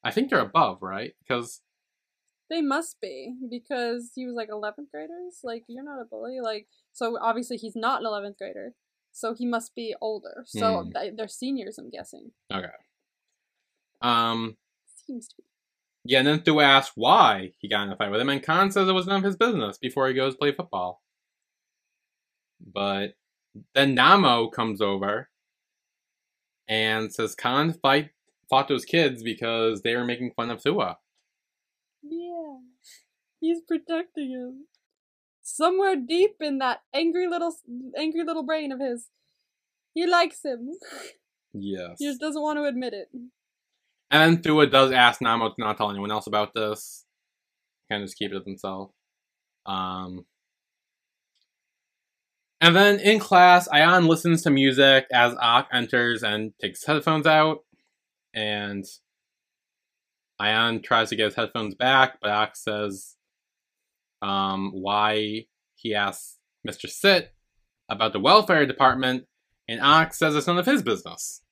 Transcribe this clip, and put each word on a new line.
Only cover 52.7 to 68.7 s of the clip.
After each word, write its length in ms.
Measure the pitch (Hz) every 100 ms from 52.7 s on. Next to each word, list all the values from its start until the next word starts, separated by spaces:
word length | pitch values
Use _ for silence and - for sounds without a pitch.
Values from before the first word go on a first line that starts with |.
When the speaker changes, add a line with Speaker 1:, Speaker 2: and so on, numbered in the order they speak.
| 175
Speaker 1:
then 240 | 202 202
in 180 | 202 220
class, 500 | 196 185 180 180 180
Ayan 380 | 147 160 180 165
listens 360 | 165 170 165
to 80 | 165
music 560 | 135 135 131 135 135 -
as 220 | 127 120 120
Ak 280 | 120 120 143
enters 500 | 127 117 123 120 113
and 300 | 110 107 110 _
takes 200 | 98 -
his 60 | -
headphones 400 | 151 165 156 156
out. 380 | 156 156 151 _ _ _ _ _ _ _
And 500 | 110 107 104 101 101 95 - _ _ _ _ _ _ _ _ _ _ _ _ _ -
Ayan 420 | 104 110 117 113
tries 240 | - 113 110
to 80 | 110
get 80 | 107
his 80 | 110
headphones 380 | 110 120 107
back, 440 | - 127 135 131 -
but 100 | 104
Ak 260 | 104 107 -
says, 600 | - 104 104 95 - _ _ _ _ _ _ _ _ _ _ _
um, 480 | 98 98 98 95 98
why 720 | 95 98 104 107 107 107 110 110 _ _
he 200 | _ 113
asks 440 | 104 101 - - - _ _
Mister 240 | 113 - 104
Sit 460 | - 196 180 - _ _ _ _ _ -
about 240 | 107 113
the 80 | 101
welfare 460 | 120 208 208 165
department, 580 | 135